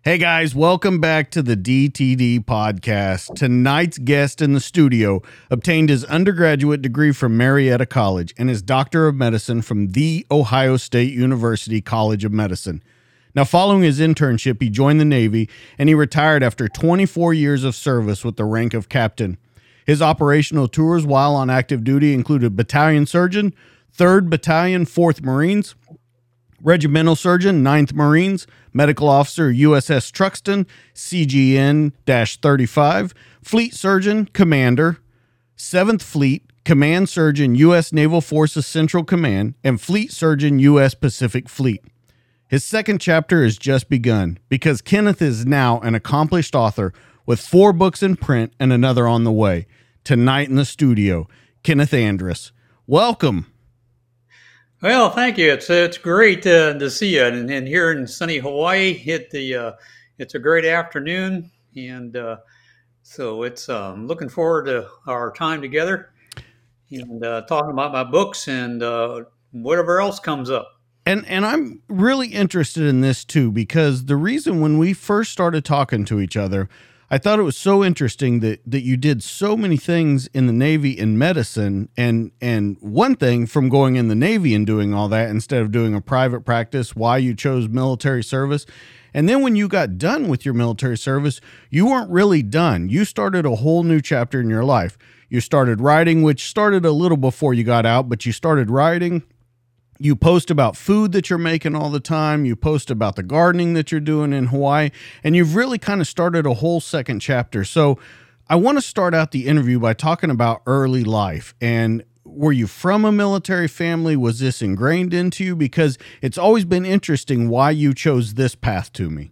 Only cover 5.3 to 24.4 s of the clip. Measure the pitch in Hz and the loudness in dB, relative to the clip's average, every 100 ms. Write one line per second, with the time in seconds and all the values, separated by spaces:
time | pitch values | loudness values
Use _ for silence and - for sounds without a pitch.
5.3 | - _ 123 175 160 156 135 135 156 190 | -20 _ -4 0 2 2 2 0 0 0
6.3 | 170 165 147 147 147 131 123 151 135 127 | 2 2 2 0 0 -2 0 0 2 0
7.3 | 113 127 139 135 120 123 131 101 92 85 | 2 4 4 2 0 0 0 0 -2 -6
8.3 | - 127 110 95 131 135 170 156 139 123 | -4 -4 -4 -2 -2 0 2 0 2 -2
9.3 | 113 - 117 - 107 98 107 156 160 - | -2 -2 -4 -2 -2 -2 0 0 -2 0
10.3 | 147 120 131 131 131 - 120 123 123 127 | 0 2 2 2 0 0 0 0 0 0
11.3 | 127 117 110 - 110 - 117 110 107 107 | 0 -2 -4 -4 -6 -2 -2 0 0 -2
12.3 | 107 104 90 95 80 _ _ _ _ _ | -2 -2 -6 -8 -12 _ _ _ _ _
13.3 | 139 139 170 196 196 170 139 160 147 143 | -2 2 2 4 4 4 2 0 2 0
14.3 | 117 135 110 120 107 139 151 151 135 113 | 0 -2 -2 -2 2 2 4 4 2 2
15.3 | 110 110 - - - 147 156 147 147 151 | 0 -4 -8 -20 0 2 4 2 2 2
16.3 | 151 123 - 113 - 165 180 196 - 170 | 2 0 -2 -6 -2 0 2 0 0 0
17.3 | 160 143 143 131 117 - 123 107 101 117 | 2 0 0 -2 -4 -2 -2 -2 -4 -6
18.3 | - 107 110 117 113 98 131 113 - 104 | -4 -4 -2 -2 -4 -4 -2 -2 -2 -6
19.3 | 87 _ _ _ _ - 147 160 160 143 | -6 _ _ _ _ -2 2 2 2 2
20.3 | 147 147 156 127 - 160 170 151 135 143 | 2 2 0 -2 0 2 2 2 2 2
21.3 | 143 131 131 123 131 113 139 147 135 120 | 2 0 0 0 -2 0 2 2 2 0
22.3 | 147 120 98 117 147 156 151 147 175 180 | 0 0 0 0 2 4 4 2 0 0
23.3 | 202 202 - _ _ _ - 180 190 175 | 0 -2 -4 _ _ _ 2 4 4 2
24.3 | 160 | -2